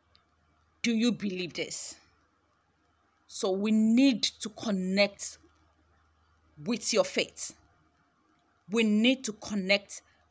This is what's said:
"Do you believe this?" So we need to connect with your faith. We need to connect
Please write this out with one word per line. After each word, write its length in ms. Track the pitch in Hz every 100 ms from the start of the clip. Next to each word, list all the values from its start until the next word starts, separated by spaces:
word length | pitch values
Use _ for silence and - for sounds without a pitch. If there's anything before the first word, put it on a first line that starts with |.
| _ _ _ _ _ _ _ _
"Do 120 | 233
you 200 | 226 240
believe 400 | 208 202 185 175
this?" 420 | - 151 - - - _ _ _ _ _ _ _ _ _ _ _ _ -
So 160 | - 202
we 200 | 190 214
need 520 | 220 220 233 277 214
to 260 | - - 214
connect 880 | - 226 190 185 196 196 - - - _ _ _ _ _ _ _ _ _ _ _ - 151
with 260 | 240 -
your 140 | 214 180
faith. 500 | - - - - - _ _ _ _ _ _ _ _ _ _ -
We 140 | 220
need 400 | 220 214 240 262
to 80 | 240
connect 720 | 208 - 208 185 202 - - _ _ _